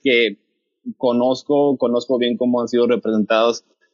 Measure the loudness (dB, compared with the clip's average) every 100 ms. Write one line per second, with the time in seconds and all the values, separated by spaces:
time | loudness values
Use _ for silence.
0 | 0 2 0 -4 _ _ _ _ -16 -6
1 | -2 0 0 -2 -2 0 2 0 -2 -2
2 | -2 -2 -2 -2 -2 -2 0 0 2 0
3 | 0 -2 0 2 2 -2 _ _ _